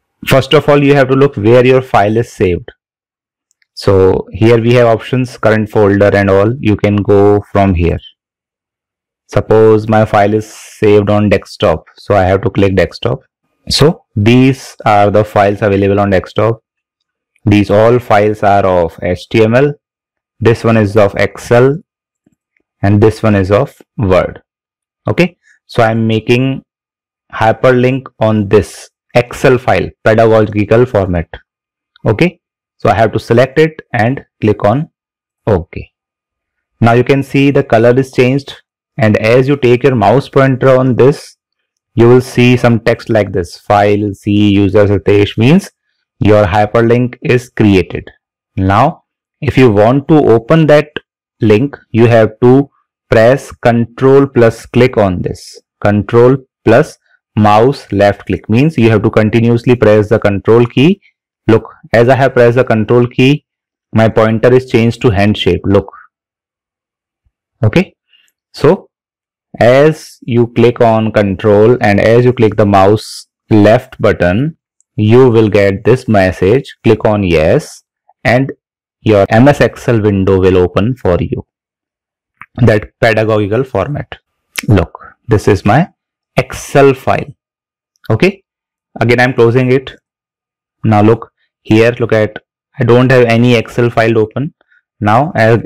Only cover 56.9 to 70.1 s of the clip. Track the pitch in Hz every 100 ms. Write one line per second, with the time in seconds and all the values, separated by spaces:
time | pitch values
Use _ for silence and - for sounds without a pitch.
56.9 | - _ _ _ - 104 107 123 143 -
57.9 | 98 101 101 - 92 - 113 156 160 113
58.9 | 110 113 110 107 117 117 117 - 123 107
59.9 | 107 104 110 104 98 - 117 113 - 147
60.9 | 196 _ _ _ _ - 110 - - -
61.9 | 113 120 127 135 127 120 120 120 110 107
62.9 | 120 120 - 127 147 - _ _ _ _
63.9 | 110 110 113 110 113 123 127 131 117 117
64.9 | - 127 95 101 101 95 85 101 98 -
65.9 | - _ _ _ _ _ _ _ _ _
66.9 | _ _ _ _ _ _ _ 113 165 196
67.9 | _ _ _ _ _ _ - 143 - -
68.9 | _ _ _ _ _ _ - 113 131 156
69.9 | 156 -